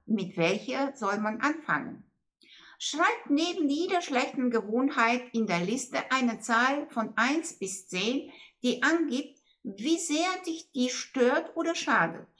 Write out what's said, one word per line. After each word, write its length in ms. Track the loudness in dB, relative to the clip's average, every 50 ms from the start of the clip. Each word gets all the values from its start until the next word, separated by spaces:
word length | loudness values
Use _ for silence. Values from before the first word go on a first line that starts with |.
| _
mit 300 | -2 -2 0 -2 -2 0
welcher 580 | 2 2 2 2 0 -2 -4 -2 -2 -2 -2 -4
soll 220 | -4 -2 -2 0 0
man 220 | -2 -2 -2 0
anfangen? 640 | 0 -2 -2 -2 -2 -2 -2 -2 -2 -6 -12 -14 -16 _ _ _ _ _ _ _ -20 -20 -20 -20 -20 -20 -14 -10
Schreib 500 | -8 -4 0 2 2 2 2 0 -2 0
neben 400 | 0 2 2 0 0 0 0 0
jeder 320 | 0 0 0 0 0 0
schlechten 500 | 0 0 0 0 0 0 -2 -2 0 0
Gewohnheit 720 | 0 0 0 0 0 2 2 2 2 2 2 2 2 0 -2 -4
in 160 | -2 -2 0 0
der 120 | 0 0
Liste 380 | 0 0 -2 -2 -4 -4 -4 -4 -2 0
eine 280 | 0 2 2 2 0 -2
Zahl 480 | -2 0 2 4 4 2 2 0 -4 -4
von 220 | -4 -4 -4 -2 0
eins 420 | 2 2 2 2 0 -2 -4 -6 -8
bis 300 | -8 -8 -8 -8 -10 -6
zehn, 420 | -4 -2 0 0 0 -2 -4 -8 -14 -20 -20 -20 _ _
die 200 | 0 0 2 2 2
angibt, 560 | 2 4 4 2 2 0 -2 -4 -6 -10 _ _ _ _ _ -12
wie 340 | -12 -8 -4 0 0 0 0
sehr 300 | 0 0 0 2 2 2 0 -2 -4
dich 240 | -6 -8 -8 -10 _
die 180 | -2 0 0 0
stört 680 | 0 -4 -6 -2 2 4 4 4 4 2 0 -2 -4
oder 180 | -4 -2 -2 -2
schadet. 520 | -2 0 2 4 4 4 2 0 -6 -14 -18 _